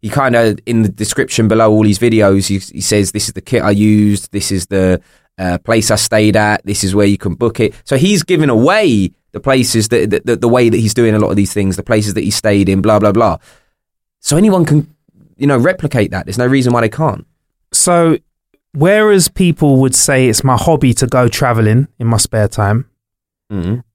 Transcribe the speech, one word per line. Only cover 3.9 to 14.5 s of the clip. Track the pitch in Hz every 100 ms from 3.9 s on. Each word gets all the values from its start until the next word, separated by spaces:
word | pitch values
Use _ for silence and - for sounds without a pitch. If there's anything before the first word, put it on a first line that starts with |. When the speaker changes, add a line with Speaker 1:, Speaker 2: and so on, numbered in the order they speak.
| 107 104 101 -
Speaker 1:
this | 101 -
is | 98 -
the, | 98 92 90 _ _ _ -
uh, | 92 90
place | - 113 107
I | 107
stayed | - 110 107 107
at, | 107 107 -
this | 101
is | 98 98
where | 101
you | 101
can | 98 85
book | 117 -
it." | 117 -
So | - 131
he's | 180 202
giving | 147 180 151
away | 113 131 208 196 110 92 _ _
the | -
places | - 131 117 113 110
that, | 120 107
that, | 110 -
that, | 117
the | 120
way | 123 117
that | 110
he's | 110 113
doing | 117
a | 107
lot | 104
of | 101
these | 98
things, | 104 95 92
the |
places | - 110 104 98
that |
he | 101
stayed | - 110 101 98
in, | 95
blah, | 101 107
blah, | 104
blah. | 101 110 80 _ _ _ _ _ _ _ _
So | - 147
anyone | 220